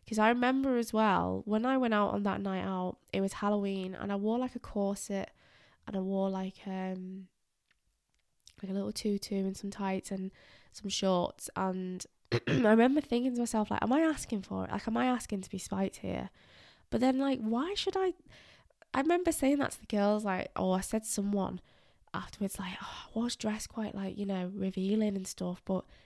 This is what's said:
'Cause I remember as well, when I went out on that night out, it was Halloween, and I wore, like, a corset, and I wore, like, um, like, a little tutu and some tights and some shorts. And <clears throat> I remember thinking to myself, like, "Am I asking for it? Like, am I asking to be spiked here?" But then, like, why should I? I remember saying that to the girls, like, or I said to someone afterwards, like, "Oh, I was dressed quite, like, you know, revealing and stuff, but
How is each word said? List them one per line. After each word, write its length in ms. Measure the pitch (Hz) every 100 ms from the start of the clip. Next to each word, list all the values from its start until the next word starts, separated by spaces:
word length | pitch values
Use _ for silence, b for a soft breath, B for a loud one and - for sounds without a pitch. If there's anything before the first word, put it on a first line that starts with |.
| -
'Cause 120 | 214
I 100 | 214
remember 480 | 240 247 262 269 240
as 160 | 226
well, 480 | 214 214 180 180 185 -
when 180 | 214
I 140 | 247 262
went 160 | 240
out 180 | 208 202
on 120 | 202
that 180 | 202 196
night 220 | 196 190
out, 340 | 190 185 185 - _
it 120 | 196
was 120 | 196
Halloween, 600 | - 208 208 202 196 185
and 180 | 190 196
I 40 | 202
wore, 220 | 208 240
like, 160 | 254
a 40 | 240
corset, 720 | - 202 196 202 - 196 - b b b b b -
and 100 | 196
I 40 |
wore, 280 | 185 196 190
like, 300 | 190 190 - 196
um, 600 | 190 185 185 185 190 185 _ _ _ _ _ _ _ _ _ _ _ - -
like, 80 | 190
a 40 |
little 180 | 196 196
tutu 420 | - 214 202 -
and 220 | 196 190 190
some 140 | 202
tights 400 | - 196 190 -
and 200 | 190 190 B B B B
some 160 | - 196
shorts. 640 | - 190 180 - - - -
And 480 | 190 185 185 185 - _ _
<clears throat> 20 |
I 60 | - -
remember 480 | 262 220 226 247 294
thinking 340 | - 240 254
to 60 | 240
myself, 300 | 240 220 208
like, 120 | -
"Am 100 | 214
I 80 | 277
asking 420 | 320 285 - 208
for 220 | - 190
it? 60 | 185
Like, 180 | - -
am 80 | 226
I 100 | 254
asking 360 | 247 - 202
to 80 | 190
be 80 | 190
spiked 380 | - 190 196 -
here?" 340 | 190 - 190 B B B B B _
But 100 | 233
then, 180 | 262 262
like, 220 | 277 254
why 340 | 214 233 330
should 220 | 403 392 381
I? 180 | 381 - - B B B B _ _
I 80 | 262
remember 320 | 302 349 349
saying 260 | - 269 285
that 140 | 277
to 80 | -
the 60 | -
girls, 380 | 208 202 214
like, 260 | 214 185 - -
or 200 | 190 185
I 40 |
said 220 | - 220
to 60 | 220
someone 520 | - 202 202 185 185 b b b b _
afterwards, 440 | - - - 196 -
like, 160 | 185 185
"Oh, 300 | - - -
I 40 | 220
was 180 | 240 -
dressed 320 | 214 214 -
quite, 260 | - 214
like, 220 | 202 190 -
you 80 |
know, 260 | 202 190 180
revealing 600 | 202 190 185 190 220 214 196
and 100 | 190
stuff, 340 | - 180 180
but 200 | - 185 - b